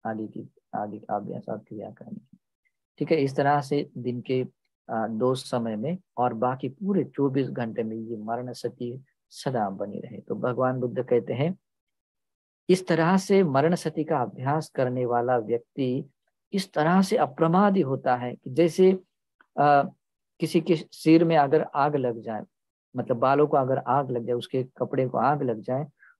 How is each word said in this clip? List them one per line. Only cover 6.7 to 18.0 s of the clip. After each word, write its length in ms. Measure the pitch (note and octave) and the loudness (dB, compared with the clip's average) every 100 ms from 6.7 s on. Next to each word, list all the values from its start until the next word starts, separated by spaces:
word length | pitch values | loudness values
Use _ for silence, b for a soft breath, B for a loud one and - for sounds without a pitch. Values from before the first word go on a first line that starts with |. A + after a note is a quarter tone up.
| - G3 G3 | -6 -2 0
चौबीस 460 | C3+ - C#3 C3+ C3 | 0 0 0 0 -2
घंटे 340 | - A#2 G#2+ | -4 -6 -4
में 140 | A2 A2+ | -6 -6
ये 200 | A2 A2+ | -8 -8
मरण 360 | G#2+ A#2 B2+ | -6 -6 -8
सती 500 | A#2+ A#2 - A#2+ C3 - _ _ | -8 -10 -8 -10 -10 -16 _ _
सदा 400 | - - B2+ G2+ | -10 -4 -2 -2
बनी 300 | G2 G2+ G2+ | -4 -8 -10
रहे। 180 | - G2 | -12 -14
तो 180 | - A#2 | -8 -4
भगवान 440 | B2 B2 B2+ C3 | -4 0 -2 -2
बुद्ध 240 | B2 B2 | -4 -4
कहते 300 | B2 A#2+ G2 | 0 0 0
हैं, 240 | A#2 D#3 F#3+ _ _ _ _ _ _ _ _ _ _ - | -2 -2 -4 _ _ _ _ _ _ _ _ _ _ 0
इस 180 | F3+ - | 2 2
तरह 300 | E3 E3 F#3+ | 2 6 4
से 260 | F#3+ G3 | 6 4
मरण 320 | F3 C3+ D#3 F3 | 4 4 2 2
सती 280 | D#3+ D#3 | -2 -4
का 140 | D#3 D3+ | -2 -2
अभ्यास 520 | A#2 - C3 D3+ D3+ | -2 -4 -2 -2 -2
करने 360 | - B2+ B2+ B2 | -2 -2 0 0
वाला 320 | A#2+ A#2+ B2 | 0 2 0
व्यक्ति 720 | G#2+ A#2 - - C3 B2+ D#3 _ _ _ _ | 0 -4 -4 -4 -2 -2 -6 _ _ _ _
इस 200 | G3 - | -4 -4
तरह 280 | - D#3 F#3 | 0 2 4
से 160 | F#3+ A3+ | 4 2
अप्रमादी 640 | D3 - E3 F3 G#3 G3 | 0 0 2 4 4 4
होता 340 | C#3 C3+ | 0 0